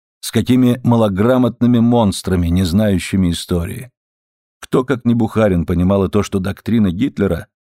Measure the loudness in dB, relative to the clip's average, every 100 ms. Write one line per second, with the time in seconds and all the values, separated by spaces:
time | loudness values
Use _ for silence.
0 | _ _ -6 -2 2 2 2 2 2 2
1 | 2 2 2 2 0 0 2 2 4 2
2 | 2 -2 -2 -2 0 0 0 0 2 0
3 | -2 -2 0 -2 -4 -4 -4 -10 -14 _
4 | _ _ _ _ _ _ -4 -4 -2 -2
5 | 0 0 0 0 0 0 0 0 0 2
6 | 0 0 -2 -4 -6 -8 -2 0 0 0
7 | -4 -2 -2 -2 -8 _ _